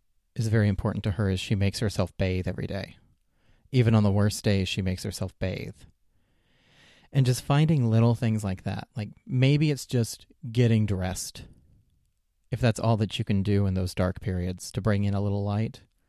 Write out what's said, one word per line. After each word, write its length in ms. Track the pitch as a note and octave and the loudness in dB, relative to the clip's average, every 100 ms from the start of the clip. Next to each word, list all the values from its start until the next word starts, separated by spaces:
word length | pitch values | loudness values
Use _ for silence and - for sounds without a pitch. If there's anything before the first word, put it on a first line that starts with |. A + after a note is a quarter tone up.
| _ _ _ - | _ _ _ -6
is 120 | A2 | 0
very 200 | A2 G#2 | 2 4
important 360 | G2 A2 G2 | 2 -2 -2
to 80 | G#2+ | -2
her 180 | G2 G2+ | -2 0
is 100 | F#2 | -2
she 140 | - | -2
makes 260 | G2+ G2 - | 0 0 0
herself 360 | G#2+ - F2+ - | -2 -2 -4 -2
bathe 280 | F#2 F#2 F2+ | -2 -2 -4
every 200 | E2+ - | -6 -8
day. 300 | F#2+ - - _ _ _ _ _ _ _ | -8 -10 -14 _ _ _ _ _ _ _
Even 220 | C3 A#2 | 2 4
on 80 | A2 | 6
the 80 | G#2 | 4
worst 320 | G2+ G#2 - | 4 2 0
days, 240 | A2 G2 F#2 | 0 0 0
she 140 | - | -2
makes 200 | F#2+ F#2 | -2 -4
herself 300 | G#2 - F#2+ - | -6 -8 -10 -6
bathe. 360 | F#2 - - - - _ _ _ _ _ _ _ _ _ _ _ _ | -6 -6 -10 -14 -20 _ _ _ _ _ _ _ _ _ _ _ _
And 140 | C#3 B2+ | 0 2
just 160 | B2+ | 0
finding 480 | - C#3+ D#3 D#3 A#2 | 0 2 4 2 4
little 240 | A2+ A#2 | 4 4
things 300 | A#2 A2+ A2 | 4 0 -2
like 180 | G2+ F#2+ | -2 -6
that. 260 | - F#2+ - - | -6 -8 -8 -10
Like, 140 | G#2 - - | -10 -10 -4
maybe 440 | B2+ C3 D3 D#3 | 0 2 4 0
it's 160 | C#3 - | -2 -4
just 400 | B2 A2 - - _ B2 | -2 -2 -6 -20 _ -4
getting 360 | A2+ A#2+ A2+ G#2 | 2 4 4 2
dressed. 580 | F#2 F#2 F#2 - - - - _ _ _ _ _ _ _ _ _ | 0 -4 -6 -10 -14 -18 -20 _ _ _ _ _ _ _ _ _
If 100 | A#2 | 0
that's 200 | A#2+ - | 0 2
all 160 | A2+ A2 | 0 2
that 200 | G#2+ - | 0 -2
you 60 | |
can 180 | A2 G2+ | -2 0
do 240 | F#2+ G2+ G2 | 2 2 2
in 80 | |
those 200 | F#2 F2+ | 0 -2
dark 260 | - F#2 - | -2 -2 -2
periods 500 | - F#2 F2+ F2+ - | -4 -4 -4 -6 -10
to 80 | - | -4
bring 240 | G#2 G2+ | 0 0
in 100 | G2+ | 0
a 60 | G2 | 0
little 240 | G2+ G2+ | -2 -2
light, 380 | G2+ G#2 A2+ - _ _ | -2 -2 -4 -8 _ _